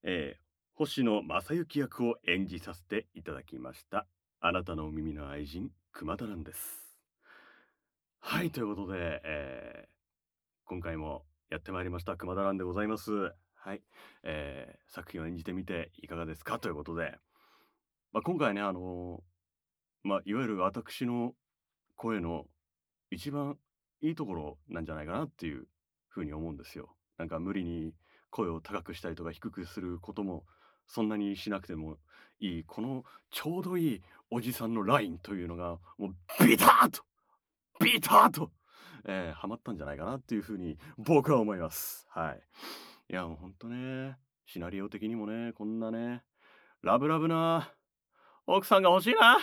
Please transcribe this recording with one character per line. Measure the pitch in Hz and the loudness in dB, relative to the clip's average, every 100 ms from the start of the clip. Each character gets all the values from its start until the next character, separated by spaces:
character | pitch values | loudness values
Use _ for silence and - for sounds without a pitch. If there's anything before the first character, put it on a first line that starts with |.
え | 87 90 71 - | -2 -4 -4 -10
ー、 | _ _ _ _ | _ _ _ _
星 | 147 - | -4 2
野 | 120 104 | 2 2
正 | - 85 - 165 | 0 -4 -2 -4
幸 | 160 147 | -2 -2
役 | 135 - 120 | -2 0 -2
を | 117 - | 0 0
演 | 95 95 | 0 0
じ | 87 | -6
さ | 92 | -10
せ | 90 - | -16 -6
て | 104 - | -6 -6
い | - | -14
た | 82 | -10
だ | 69 | -10
き | 67 65 | -12 -12
ま | 64 | -12
し | - _ | -14 _
た。 | 98 - _ _ _ | -6 -6 _ _ _
あ | 85 | 0
な | 90 | 0
た | 87 80 | -2 -4
の | 76 | -4
お | |
耳 | 78 78 | -4 -6
の | 76 71 | -6 -8
愛 | 73 73 | -8 -8
人、 | 82 69 _ _ | -8 -10 _ _
熊 | - 76 87 | -10 -6 -6
田 | 117 | -6
蘭 | 95 - | -8 -10
で | |
す。 | - - - - _ _ _ _ - - - _ _ _ _ _ _ | -12 -12 -14 -18 _ _ _ _ -20 -20 -20 _ _ _ _ _ _
は | - 160 | -2 0
い、 | 170 | 0
と | 143 | -2
い | |
う | 107 | -4
こ | 98 92 | -2 -4
と | |
で、 | 95 85 73 78 | -4 -4 -4 -6
え | 76 69 64 57 - - | -6 -6 -10 -14 -18 -20
ー、 | _ _ _ _ _ _ _ | _ _ _ _ _ _ _
今 | - 90 | -10 -8
回 | 85 80 | -6 -6
も | 78 69 - _ _ | -6 -8 -12 _ _
や | 80 | -10
っ | |
て | - | -6
ま | 92 | -4
い | |
り | 92 | -4
ま | 90 | -4
し | 87 | -6
た、 | 90 | -6
熊 | 90 | -4
田 | 92 | 0
蘭 | 98 98 | 0 0
で | |
ご | 90 | -2
ざ | 90 | -2
い | 107 | 0
ま | 110 | -2
す。 | - 104 90 - _ _ | -2 -2 -2 -6 _ _
は | 98 | -12
い。 | 98 _ - - - | -12 _ -20 -20 -14
え | - 76 71 67 62 | -8 -8 -8 -10 -14
ー、 | - _ | -20 _
作 | - 87 | -16 -12
品 | 85 | -8
を | 80 | -6
演 | 85 | -6
じ | |
て | 80 | -6
み | 92 95 | -6 -4
て | 87 80 - | -6 -6 -12
い | - | -10
か | 85 | -8
が | 82 | -6
で | |
す | 78 - | -8 -6
か | 113 | -4
と | 104 | -4
い | |
う | 73 | -6
こ | 73 | -6
と | 82 | -4
で。 | 78 - _ _ _ _ _ _ _ _ _ | -4 -8 _ _ _ _ _ _ _ _ _
ま | 113 | -4
あ、 | |
今 | 139 175 | -2 0
回 | 131 | 2
ね、 | 101 | 2
あ | 101 | -2
の | 92 90 87 90 87 - _ _ _ _ _ _ _ | -2 -6 -8 -8 -10 -16 _ _ _ _ _ _ _
ー、 | 98 | -2
ま | 98 | -2
あ、 | 95 | 0
い | |
わ | 110 | -2
ゆ | 123 | 0
る | 101 | 2
私 | 92 98 110 - 123 | 0 0 -10 -4 -2
の | 120 120 - _ _ _ _ _ _ | 0 -2 -6 _ _ _ _ _ _
声 | 113 110 | -2 -2
の | 85 82 69 _ _ _ _ _ _ | -2 -4 -8 _ _ _ _ _ _
一 | 190 147 | -8 -6
番 | 147 143 147 _ _ _ _ | -4 -4 -8 _ _ _ _
い | 151 | -4
い | 160 | -2
と | 123 | -4
こ | |
ろ | 87 76 73 - | -4 -6 -12 -10
な | 87 | -8
ん | 80 | -6
じ | |
ゃ | 78 | -6
な | |
い | 76 | -4
か | |
な | 101 160 | -4 -6
っ | |
て | _ 80 | _ -8
い | 67 | -8
う | - _ _ _ _ | -12 _ _ _ _
ふ | - | -8
う | 76 | -6
に | |
思 | 76 80 | -6 -8
う | |
ん | 71 | -8
で | - | -12
す | - | -16
よ。 | - _ _ - | -16 _ _ -12
な | 82 | -6
ん | |
か | 82 | -4
無 | 90 | -2
理 | 98 | -2
に | 85 85 80 - _ _ _ | -2 -4 -6 -10 _ _ _
声 | - 95 | -4 -2
を | 82 | -2
高 | 80 101 | -6 -8
く | 85 85 | -8 -10
し | |
た | 87 | -8
り | 80 | -6
と | |
か | 82 | -8
低 | 80 113 | -8 -10
く | 85 85 | -10 -10
す | - | -8
る | 90 87 | -8 -8
こ | 87 | -10
と | 104 | -6
も | 98 82 - _ _ _ _ | -4 -6 -10 _ _ _ _
そ | - | -4
ん | 107 | -2
な | 107 | 0
に | 101 95 | -4 -4
し | - | -6
な | 101 | -6
く | - | -6
て | 82 | -10
も | 78 76 _ - - _ | -10 -12 _ -20 -20 _
い | 101 85 | -6 -6
い、 | 82 | -8
こ | - | -8
の | 117 131 - - _ | -6 -6 -10 -20 _
ち | - 151 | -8 -4
ょ | 175 | -4
う | |
ど | 180 180 | -2 0
い | 160 | 2
い | 101 - - _ | 0 -8 -20 _
お | 117 | -4
じ | 117 | -4
さ | 120 113 | -2 -2
ん | |
の | 113 | 0
ラ | 101 135 | 4 4
イ | 101 | 4
ン | 85 | -6
と | - | -6
い | 98 87 | -6 -4
う | |
の | 85 | -4
が、 | 87 85 - - | -4 -6 -12 -8
も | 101 | -8
う | 87 - - - | -8 -10 6 8
ビ | - | 10
タ | - | 8
ー | - - | 10 6
ッ | |
と、 | - - _ _ _ _ _ _ - | 4 -16 _ _ _ _ _ _ 4
ビ | 156 240 | 6 6
タ | - 202 | 8 10
ー | 233 | 10
ッ | |
と、 | - 160 _ _ - - - - | 6 -4 _ _ -20 -20 -14 -4
え | 95 87 | -2 -2
ー、 | 76 | -6
ハ | 98 | -6
マ | 117 | -6
っ | |
た | - | -8
ん | 95 | -6
じ | |
ゃ | 71 | -6
な | |
い | 71 | -6
か | |
な | 85 131 | -6 -6
っ | |
て | - 110 | -2 -2
い | |
う | |
ふ | 98 101 | -2 -6
う | |
に | 87 78 151 - | -6 -8 -14 -8
僕 | 113 156 139 | 6 6 8
は | 135 | 4
思 | 107 95 | 4 0
い | |
ま | 80 | -4
す。 | - - - - | -6 -10 -12 -10
は | - 80 | -4 -4
い。 | 60 _ - - - - - _ | -4 _ -18 -14 -14 -18 -20 _
い | |
や、 | 92 85 | -6 -6
も | 78 | -8
う | |
ほ | 92 | -12
ん | |
と | 95 117 | -14 -10
ね、 | 123 127 131 135 131 _ _ - | -8 -6 -6 -8 -12 _ _ -16
シ | 90 | -10
ナ | 85 | -6
リ | 98 | -6
オ | 101 | -6
的 | 101 107 | -6 -4
に | 113 | -4
も | 104 | -4
ね、 | 113 117 | -4 -6
こ | 113 | -6
ん | 107 113 | -6 -2
な | 113 | -2
ね、 | 113 120 123 _ _ - - - _ | -2 -4 -6 _ _ -20 -20 -20 _
ラ | 87 117 | 2 4
ブ | 143 | 4
ラ | 160 | 2
ブ | 160 | 2
な | 165 165 165 - - _ _ _ _ - - - | 2 4 2 0 -14 _ _ _ _ -20 -14 2
奥 | 185 190 | 2 8
さ | 196 | 8
ん | |
が | 190 | 10
欲 | 185 | 8
し | 185 | 6
い | |
な。 | 440 233 262 | 10 12 10